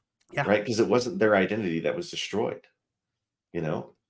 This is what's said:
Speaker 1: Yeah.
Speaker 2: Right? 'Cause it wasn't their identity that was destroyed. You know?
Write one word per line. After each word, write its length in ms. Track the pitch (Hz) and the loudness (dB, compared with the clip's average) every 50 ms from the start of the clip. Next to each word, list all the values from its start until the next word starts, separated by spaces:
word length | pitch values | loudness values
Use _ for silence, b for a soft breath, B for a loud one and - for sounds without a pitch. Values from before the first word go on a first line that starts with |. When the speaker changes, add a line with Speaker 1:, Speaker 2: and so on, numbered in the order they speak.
| _ _ _ _ _ _ | _ _ _ _ _ _
Speaker 1:
Yeah. 120 | - 143 139 | -6 -4 0
Speaker 2:
Right? 160 | 98 104 104 - | 2 2 2 2
'Cause 140 | 127 113 107 | 0 2 2
it 80 | 110 | 4
wasn't 300 | 92 110 123 120 120 92 | 4 4 2 2 0 0
their 180 | 98 110 107 104 | 2 4 4 6
identity 440 | 95 95 - 104 113 104 87 82 82 | 4 4 2 0 -2 -2 -2 -2 -2
that 140 | 71 73 71 | -2 -2 -4
was 160 | 87 85 - | -4 -8 -8
destroyed. 560 | - - - - - 104 120 - - - - _ _ _ _ _ _ _ _ _ _ _ _ _ _ _ _ _ | -8 -8 -8 -4 -2 -2 -2 -2 -4 -8 -14 _ _ _ _ _ _ _ _ _ _ _ _ _ _ _ _ _
You 100 | - 85 | -8 -6
know? 340 | 80 76 87 - - - _ _ _ | -4 -4 -4 -4 -8 -12 _ _ _